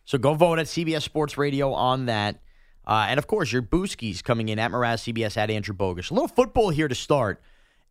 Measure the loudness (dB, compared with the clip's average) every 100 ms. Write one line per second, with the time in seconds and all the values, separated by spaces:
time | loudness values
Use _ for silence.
0 | -4 0 2 4 4 4 -2 -2 -2 -2
1 | -2 -2 -4 -2 -2 0 0 0 0 0
2 | 0 0 -2 -4 -12 -20 _ -18 0 0
3 | 2 0 0 0 0 -2 0 0 -2 -4
4 | -6 -6 -2 0 0 -2 0 0 0 0
5 | -2 -2 -2 0 -2 -2 -4 -2 -2 -2
6 | -2 -2 0 2 2 2 2 2 0 -2
7 | 0 0 2 -4 _ -20 _ _ _